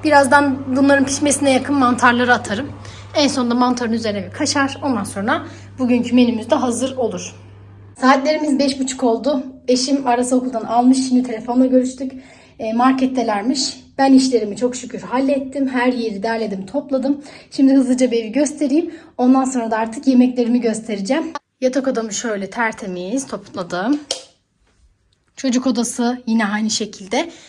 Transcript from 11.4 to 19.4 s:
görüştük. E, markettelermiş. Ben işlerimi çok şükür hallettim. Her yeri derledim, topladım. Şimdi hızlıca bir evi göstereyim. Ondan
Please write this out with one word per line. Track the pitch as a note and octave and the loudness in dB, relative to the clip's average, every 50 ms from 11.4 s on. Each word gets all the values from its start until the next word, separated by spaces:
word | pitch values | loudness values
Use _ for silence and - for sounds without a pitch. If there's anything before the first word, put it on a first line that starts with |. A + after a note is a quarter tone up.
| A3 B3 B3 B3+ C4 | -6 -2 2 2 2
görüştük. | B3+ B3+ B3+ B3 B3+ - - C#4+ C4 - - - - - - - - - _ | 4 4 2 2 2 -6 -8 -10 -10 -10 -12 -20 -20 -20 -20 -20 -20 -14 _
E, | - A3 A3+ | -8 -4 0
markettelermiş. | A#3 B3 C4 C4 C4 C4 B3+ - B3+ A3+ A3+ G#3 G3+ G3+ A#3+ D4+ C#4+ - - - - - - _ - | 2 4 4 4 2 0 0 0 0 -2 0 -2 -2 -2 -2 -2 -2 -4 -6 -6 -12 -20 -20 _ 0
Ben | C4+ C4+ C4+ | 4 6 6
işlerimi | C4 C4 - B3+ A3+ G#3+ G#3 G3+ - | 6 6 4 0 0 0 -2 -6 -2
çok | B3 B3 B3 | -2 -4 -4
şükür | - - G#3+ - G3+ | -4 -12 -12 -12 -12
hallettim. | F#3 F#3 A3+ B3+ C#4 C4+ C#4+ C4+ C4+ - - C#4+ C#4 C4 | -10 -4 -4 -2 0 0 0 -2 -2 -6 -4 -4 -4 -2
Her | C4 B3+ A#3+ B3+ B3 | 0 0 0 0 0
yeri | A#3 A#3 A3 G3+ G3 G3 | 0 -4 -6 -6 -4 -4
derledim, | A3+ A3+ A3+ A3+ G3+ G3 F#3+ F#3+ | -4 -2 -2 -4 -4 -6 -8 -10
topladım. | - - C#4+ C#4+ - C4+ C4 - C#4 C#4+ C#4+ - - - - - _ | -6 -6 -6 -4 -2 -4 -2 0 0 -2 -4 -4 -18 -20 -20 -20 _
Şimdi | - - C#4 C4+ C4+ | 0 2 4 6 6
hızlıca | C#4 C4 A#3+ B3+ - B3+ A#3+ | 6 4 4 2 2 2 2
bir | A3 A#3 A3+ | 2 0 -2
evi | G#3+ | -2
göstereyim. | G#3 C4 D4+ C#4+ - - D#4 C#4 B3+ D#4 E4+ - - - - - _ - | 0 0 0 0 0 -4 -2 0 2 0 0 -2 -6 -14 -20 -20 _ 0
Ondan | B3 B3+ C4 C4+ | 4 4 4 4